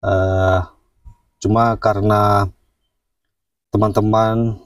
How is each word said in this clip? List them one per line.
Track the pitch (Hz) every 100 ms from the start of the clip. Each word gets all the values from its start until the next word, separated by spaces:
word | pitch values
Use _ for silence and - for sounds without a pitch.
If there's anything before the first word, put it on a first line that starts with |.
Eh, | 98 95 95 95 95 92 - _ _ _ - - _ _
cuma | 98 110 117 110
karena | 110 101 107 104 104 101 95 - _ _ _ _ _ _ _ _ _ _ _
teman-teman | 101 107 107 107 110 110 113 113 107